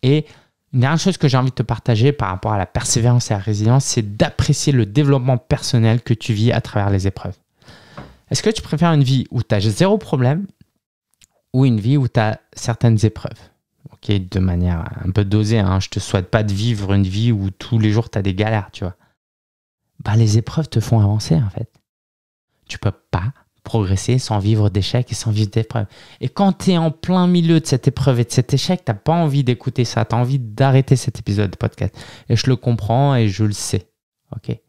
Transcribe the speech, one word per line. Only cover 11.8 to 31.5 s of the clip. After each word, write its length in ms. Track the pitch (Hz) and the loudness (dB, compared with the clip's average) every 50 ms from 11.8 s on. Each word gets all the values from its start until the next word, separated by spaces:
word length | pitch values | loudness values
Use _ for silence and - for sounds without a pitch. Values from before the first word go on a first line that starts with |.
vie 160 | 98 117 139 | 2 2 2
où 100 | 147 131 | 2 2
t'as 300 | 117 _ 120 107 107 - - _ _ - | 0 _ 0 0 0 -2 -6 _ _ -18
certaines 520 | - - - 117 - - 120 113 107 101 | -10 -6 -6 -4 2 2 4 4 4 2
épreuves ? 460 | 110 - - - - - - - - _ _ _ _ _ _ _ - - | 2 0 -2 -12 -14 -14 -14 -20 -20 _ _ _ _ _ _ _ -20 -20
Ok, 180 | _ - - | _ -4 -2
de 280 | 107 98 92 92 - 92 | -2 -2 -2 -2 -2 -2
manière 460 | 92 92 90 87 87 87 87 82 78 - - - - | 0 0 0 0 0 0 -2 -2 -6 -8 -10 -8 -8
un 60 | 90 | -2
peu 140 | 92 107 104 | 0 0 0
dosée, 340 | 98 101 107 107 104 117 113 | 2 2 0 2 2 0 0
hein. 220 | 98 95 95 95 | 2 2 0 0
Je 80 | 95 - | -2 -4
te 100 | - - | -6 -8
souhaite 320 | - - - 98 90 - | -8 -2 -2 -2 -2 0
pas 140 | - 113 107 | 0 0 0
de 80 | 107 98 | 0 -2
vivre 400 | 95 107 120 120 101 101 95 98 | -2 0 -2 -2 -2 -2 0 2
une 100 | 98 98 | 2 2
vie 300 | 92 92 104 113 120 117 | 0 0 0 0 0 0
où 180 | 104 98 98 | 0 -2 -4
tous 280 | 95 _ - - - 113 | -6 _ -8 -2 -2 2
les 120 | 107 107 | 2 2
jours 180 | 104 113 113 - | 2 0 -2 -2
t'as 140 | - 110 95 | -4 -4 -2
des 120 | 101 92 | -2 0
galères, 360 | 92 104 107 113 107 95 - _ | 0 0 0 0 -2 -4 -6 _
tu 120 | - - | -10 -10
vois. 120 | 87 87 _ _ _ _ _ _ _ _ _ _ _ _ _ _ _ _ _ _ _ _ _ - | -10 -10 _ _ _ _ _ _ _ _ _ _ _ _ _ _ _ _ _ _ _ _ _ -6
Bah, 120 | - 104 | -2 2
les 220 | 110 117 107 104 113 | 2 2 4 2 0
épreuves 300 | 110 - - - 156 - | 0 -2 -4 -6 -6 -2
te 120 | - 117 | -2 -4
font 200 | 110 - 120 113 | 0 2 2 2
avancer, 340 | 107 101 104 107 - - 160 | 2 2 2 -2 0 0 0
en 160 | 160 127 98 | 0 0 -2
fait. 200 | - - 113 - _ _ _ _ _ _ _ _ _ _ _ _ _ _ _ _ _ _ _ _ | -4 -8 -12 -12 _ _ _ _ _ _ _ _ _ _ _ _ _ _ _ _ _ _ _ _
Tu 100 | - - | -14 -4
peux 140 | - 101 95 | -4 -4 -4
pas 400 | _ _ _ - 90 87 117 - _ _ _ _ _ _ | _ _ _ -4 -2 -2 -4 -8 _ _ _ _ _ _
progresser 540 | - - 117 101 90 95 95 - - 120 127 | -4 -2 -2 0 0 0 -2 0 0 -2 -2
sans 200 | - - 110 104 | 0 -2 -4 -2
vivre 320 | 95 104 110 107 104 101 | 0 2 2 2 2 2
d'échecs 400 | 92 104 95 - - 123 123 - 117 | 2 0 -2 0 -2 -2 -2 -2 -6
et 20 | |
sans 160 | - - 117 | -6 -4 -4
vivre 200 | 107 107 110 101 | -2 0 -2 0
d'épreuves. 360 | - 113 110 - - 113 107 - - - - - - _ | 0 -4 -4 -2 -4 -6 -6 -6 -10 -20 -20 -20 -16 _
Et 80 | - 139 | -10 -8
quand 240 | _ - 202 196 185 | _ 0 0 0 0
t'es 260 | - - - 185 170 | 0 0 0 2 2
en 120 | 165 160 | 2 0
plein 360 | 147 _ - - 180 185 180 | -2 _ -4 -2 0 2 2
milieu 340 | 180 180 175 165 165 165 160 | 4 4 2 4 4 2 2
de 60 | 160 | 2
cette 220 | - - 127 - 143 | 0 -2 0 0 0
épreuve 320 | 123 - - 143 131 117 | -2 0 0 2 2 2
et 40 | 117 | 0
de 60 | - | 0
cet 240 | - - 120 - - | 0 -2 0 2 0
échec, 280 | 135 - - 185 180 _ | -2 0 0 -4 -4 _
t'as 100 | - 110 | -4 -6
pas 180 | 101 _ - 160 | -4 _ 0 2
envie 320 | 170 170 151 135 143 139 | 2 2 2 2 0 0
d'écouter 400 | 120 123 - - - - - 123 | 0 -2 -2 -4 -6 -2 -2 -2
ça, 200 | - - 117 110 | -2 0 -2 -2
t'as 120 | - - | 0 0
envie 220 | 117 123 120 135 139 | 0 0 0 -2 -4
d'arrêter 580 | 123 107 104 110 135 139 131 135 131 - 139 | -4 -6 -2 0 2 4 6 4 4 4 2
cet 220 | 127 - - - - | 2 2 -4 -8 -6
épisode 320 | - - 101 101 104 92 | -6 -2 0 0 0 -2